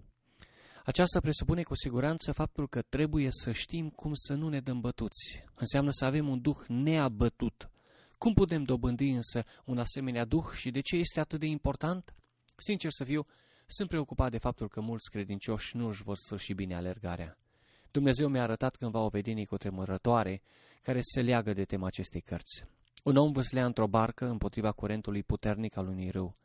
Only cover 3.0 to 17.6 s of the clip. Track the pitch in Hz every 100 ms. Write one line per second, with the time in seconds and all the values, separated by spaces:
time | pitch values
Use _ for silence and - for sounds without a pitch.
3 | 151 151 135 - - 113 - 165 156 -
4 | 151 147 - 143 160 143 131 123 120 -
5 | 107 - - - - - 113 139 143 135
6 | 131 147 147 127 147 139 - 120 147 160
7 | 135 104 120 - 117 - - - _ -
8 | - - 233 202 185 160 135 123 123 120
9 | 139 127 113 120 - - - 123 117 139
10 | 131 120 113 156 160 - 135 127 - 175
11 | 175 - 151 156 156 151 - 139 156 185
12 | - - _ _ _ - - 202 160 -
13 | 127 151 147 _ _ _ - - 196 160
14 | 139 - 127 113 123 - 107 - 110 113
15 | - 104 98 98 - 107 - 120 113 101
16 | 104 101 - 98 - 95 95 87 90 92
17 | 87 87 80 - _ _